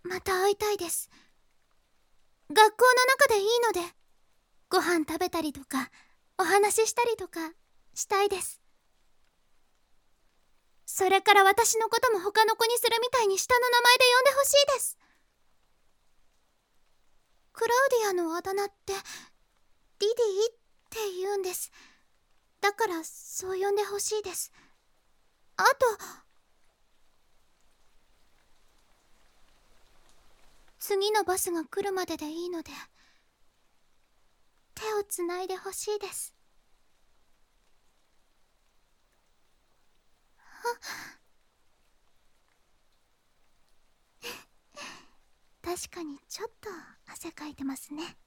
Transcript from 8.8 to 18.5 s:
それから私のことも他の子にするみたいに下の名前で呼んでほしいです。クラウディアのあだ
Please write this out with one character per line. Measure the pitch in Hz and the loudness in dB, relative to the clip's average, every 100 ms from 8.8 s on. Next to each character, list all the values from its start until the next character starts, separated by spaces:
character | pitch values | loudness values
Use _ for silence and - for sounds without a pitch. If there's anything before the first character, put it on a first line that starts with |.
| _ _ _ _ _ _ _ _ _ _ _ _ _ _ _ _ _ _ _ _ - | _ _ _ _ _ _ _ _ _ _ _ _ _ _ _ _ _ _ _ _ -10
そ | - 370 | -2 2
れ | 381 | 4
か | 403 | 6
ら | 403 | 8
私 | 381 403 440 440 | 8 4 2 0
の | 440 | 0
こ | 466 | 2
と | 508 | 2
も | 415 | 0
他 | 381 440 | 0 2
の | 440 440 | 2 2
子 | 453 | 0
に | 480 | 2
す | 466 | 0
る | 453 | 0
み | 494 | 0
た | 508 | 2
い | 415 | 2
に | 381 | 0
下 | - 494 | 2 2
の | 494 | 4
名 | 480 | 4
前 | 480 494 | 6 6
で | 508 494 | 6 6
呼 | |
ん | |
で | 523 | 4
ほ | 539 | 2
し | 554 | 4
い | 571 571 | 4 4
で | 508 | 0
す。 | - - _ _ _ _ _ _ _ _ _ _ _ _ _ _ _ _ _ _ _ _ _ _ _ _ _ | -4 -8 _ _ _ _ _ _ _ _ _ _ _ _ _ _ _ _ _ _ _ _ _ _ _ _ _
ク | - 453 | -4 2
ラ | |
ウ | 494 539 | 2 4
デ | 494 427 | 2 0
ィ | |
ア | |
の | 359 339 | -2 -2
あ | 339 | -4
だ | 381 | -6